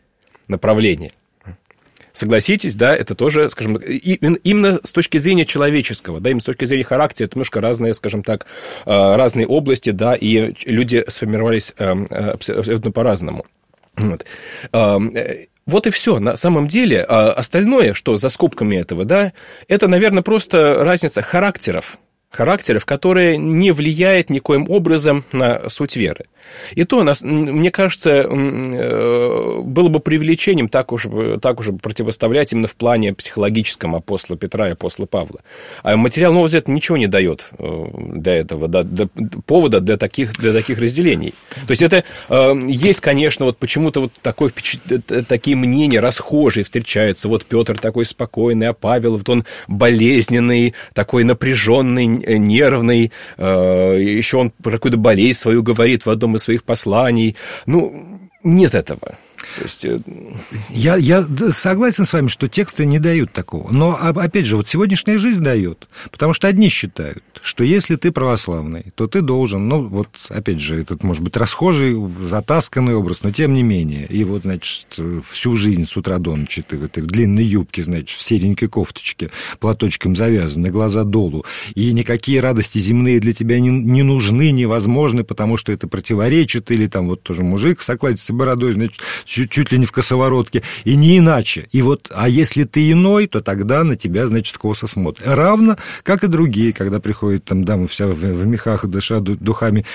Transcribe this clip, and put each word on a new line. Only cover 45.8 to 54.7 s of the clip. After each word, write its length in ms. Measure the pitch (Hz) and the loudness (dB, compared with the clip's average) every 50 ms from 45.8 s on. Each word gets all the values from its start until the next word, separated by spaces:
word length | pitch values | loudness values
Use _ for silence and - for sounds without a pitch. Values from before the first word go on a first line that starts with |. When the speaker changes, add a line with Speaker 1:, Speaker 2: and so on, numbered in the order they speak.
| 151 143 120 107 | 4 4 4 2
Speaker 1:
расхожие 640 | 113 127 - - - - 147 147 147 117 - 110 98 | 2 0 0 -4 -4 0 2 2 4 4 2 0 -2
встречаются. 640 | - - 123 113 - - 104 110 104 92 - - 107 | -2 -4 -6 -6 -4 -2 0 0 0 0 -2 -2 -2
Вот 160 | 113 101 - | -2 -2 -2
Петр 320 | - 117 117 110 - 104 - | 0 0 0 0 0 -2 -4
такой 260 | - 110 107 120 117 | -4 -4 -2 -2 -4
спокойный, 640 | - - - 120 - - 117 117 120 117 110 110 120 | -4 -4 -8 -10 -8 -4 -2 0 0 2 0 0 -2
а 60 | 117 | -2
Павел 420 | - - 107 123 120 113 117 110 | -2 -2 0 0 0 0 0 -2
вот 120 | 101 98 - | -2 -2 0
он 140 | 123 117 110 - - - - | 0 0 -2 -4 -10 -16 -10
болезненный, 1080 | - 98 101 120 120 120 110 113 123 139 120 110 - 120 120 120 123 120 120 120 120 - - - - | -6 0 2 4 4 4 4 4 4 4 4 2 2 2 2 2 2 2 2 2 0 -2 -6 -14 -6
такой 320 | - 107 104 - - 120 117 | -4 -4 -2 0 2 2 4
напряженный, 800 | 123 120 - 123 131 135 107 98 113 120 139 131 123 123 127 120 | 2 2 2 0 -2 -2 0 2 2 4 4 4 2 2 2 2
н-, 160 | 113 113 - | 2 0 0
э, 140 | - - 110 | 0 0 2
нервный. 760 | 107 104 104 107 127 147 - 139 123 117 120 120 117 117 110 - - - - - - | 2 4 4 4 4 4 4 4 2 2 4 4 4 2 2 -2 -8 -20 -18 -8 -4
Э, 580 | 90 95 95 92 92 92 92 92 92 95 95 95 | -2 0 2 2 2 2 2 2 2 2 2 2
еще 420 | 98 104 104 117 113 - 131 127 | 2 2 0 -2 -2 0 0 0
он 100 | 123 113 | 0 0
про 220 | - - - 113 | -2 -6 -6 -4